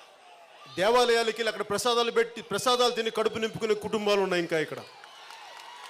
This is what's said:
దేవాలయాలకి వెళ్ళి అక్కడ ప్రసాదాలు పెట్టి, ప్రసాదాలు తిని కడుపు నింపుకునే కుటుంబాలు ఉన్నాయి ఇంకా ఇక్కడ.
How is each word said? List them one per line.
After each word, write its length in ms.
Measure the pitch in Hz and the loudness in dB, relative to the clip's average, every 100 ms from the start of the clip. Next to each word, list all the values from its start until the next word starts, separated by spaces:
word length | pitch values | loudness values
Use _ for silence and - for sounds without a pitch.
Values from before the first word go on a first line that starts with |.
| - - - - - - 139 139 | -20 -20 -20 -20 -20 -20 -10 0
దేవాలయాలకి 600 | 196 247 240 233 226 220 | 4 6 6 4 2 0
వెళ్ళి 140 | 226 | -2
అక్కడ 140 | 208 208 | -2 -2
ప్రసాదాలు 420 | 202 247 240 233 220 | 0 2 2 2 2
పెట్టి, 220 | 226 - | 0 -2
ప్రసాదాలు 520 | - 196 254 247 240 233 | -6 -2 2 4 2 0
తిని 140 | 226 220 | -2 0
కడుపు 220 | 214 220 | -2 -2
నింపుకునే 320 | 220 175 220 208 208 | -6 -2 0 0 -2
కుటుంబాలు 360 | 214 208 202 190 | -2 2 2 2
ఉన్నాయి 180 | 175 170 | 0 0
ఇంకా 120 | 160 151 | -2 -2
ఇక్కడ. 160 | 123 110 - - - - - - - - - | -8 -14 -18 -20 -20 -20 -18 -18 -18 -18 -18